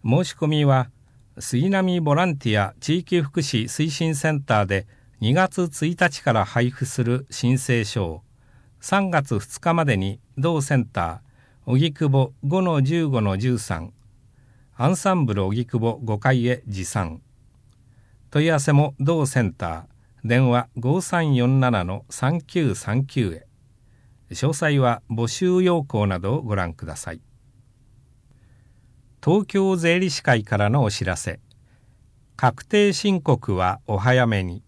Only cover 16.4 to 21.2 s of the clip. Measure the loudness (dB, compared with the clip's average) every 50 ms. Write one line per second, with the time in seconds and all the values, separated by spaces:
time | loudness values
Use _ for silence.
16.4 | 2 0 -2 -2 -6 -10 -8 -8 -8 -6 -4 -4 -4 -4 -6 -12 _ _ _ _
17.4 | _ -20 _ _ _ _ _ _ _ _ _ -20 _ _ _ _ -20 -4 0 0
18.4 | 2 2 2 2 2 4 4 4 4 2 0 -2 0 0 2 2 0 0 0 0
19.4 | 0 -2 -2 _ -8 -8 -8 -10 -12 -18 _ _ _ _ _ _ -2 0 2 4
20.4 | 4 4 2 2 0 -2 _ -6 -2 0 0 0 -2 -2 -2 0